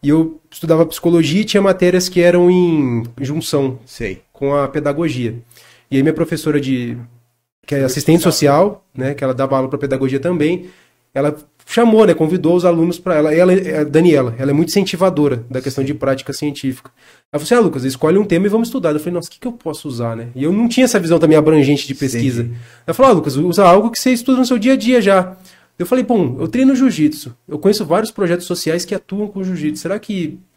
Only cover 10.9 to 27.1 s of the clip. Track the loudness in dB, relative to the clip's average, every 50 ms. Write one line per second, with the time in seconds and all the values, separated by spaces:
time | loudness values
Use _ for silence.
10.9 | _ _ _ _ _ -2 -2 -2 -4 -6 -14 _ _ _ _ -4 0 2 4 4
11.9 | 6 6 6 6 4 2 2 0 0 0 0 2 2 2 2 2 2 2 0 0
12.9 | -2 -4 -4 -2 0 0 2 2 2 2 4 4 4 2 0 -2 -2 -2 -2 2
13.9 | 2 4 4 6 4 4 2 0 -4 -4 -4 -2 0 0 0 0 0 0 0 0
14.9 | -2 0 0 0 2 2 0 0 0 -2 -8 -8 -8 -6 -6 -6 -4 -4 -4 -4
15.9 | -4 -4 -2 -2 -2 -4 -4 -12 -10 -6 -6 -6 -6 -6 -8 -8 -8 -8 _ -20
16.9 | _ _ _ _ _ _ _ _ -8 -8 -2 0 2 4 4 2 0 -2 -4 -4
17.9 | -4 -2 0 2 2 2 2 2 0 0 0 0 0 0 -2 -2 -4 -4 -2 -2
18.9 | -2 -2 -4 -4 -6 -6 -8 -10 -18 _ -12 -12 -12 -10 _ -10 -10 -10 -10 -10
19.9 | -8 -6 -6 -6 -6 -8 -10 -12 -8 -6 -4 -2 0 0 0 0 2 2 2 2
20.9 | 2 0 0 2 2 4 4 6 4 6 6 4 4 4 4 4 2 0 -2 -8
21.9 | -8 -6 -6 -4 -4 -2 -2 -2 -2 -4 -6 -6 -8 -12 -16 -20 -20 _ _ -10
22.9 | 0 4 4 6 6 4 2 -2 -2 0 0 0 2 4 6 6 6 6 4 2
23.9 | -4 -2 0 0 0 0 2 0 2 2 2 0 0 0 2 2 2 2 2 2
24.9 | 2 2 4 4 4 4 2 0 -8 -18 -20 -20 _ _ _ _ _ _ -4 -2
25.9 | 0 0 0 0 0 0 0 0 -2 -6 -8 -4 -2 2 2 4 4 4 2 0
26.9 | 2 2 0 0